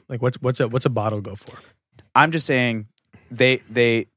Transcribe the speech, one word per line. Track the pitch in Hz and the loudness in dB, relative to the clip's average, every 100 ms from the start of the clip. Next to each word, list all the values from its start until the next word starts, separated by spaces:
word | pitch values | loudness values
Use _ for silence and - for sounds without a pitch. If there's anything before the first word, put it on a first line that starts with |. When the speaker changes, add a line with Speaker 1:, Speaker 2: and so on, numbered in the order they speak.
| - | -12
Speaker 1:
Like, | 120 | -4
what's, | 123 - | -2 -2
what's | 127 131 | -2 -2
a, | 120 | -2
what's | 127 147 | 0 -2
a | |
bottle | 117 107 107 | -2 -2 -4
go | 92 98 | -8 -14
for? | - - - _ _ _ _ 127 | -18 -20 -20 _ _ _ _ 2
Speaker 2:
I'm | 156 | 2
just | 160 - | 2 0
saying | 131 123 113 107 _ _ - - | 0 0 -2 -8 _ _ -20 -8
they, | 123 127 127 - | 2 2 2 -2
they, | 117 117 113 - | 0 2 2 -4